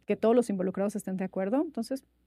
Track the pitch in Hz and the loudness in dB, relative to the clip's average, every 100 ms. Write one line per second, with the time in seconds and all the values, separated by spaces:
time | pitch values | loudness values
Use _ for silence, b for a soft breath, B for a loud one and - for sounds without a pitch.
0 | - 208 220 247 240 196 185 185 202 208 | -4 2 4 4 4 0 -2 0 -2 -2
1 | - 190 190 - 190 254 330 254 226 269 | -6 -4 -4 -4 0 0 -2 -4 -6 -8
2 | - _ | -10 _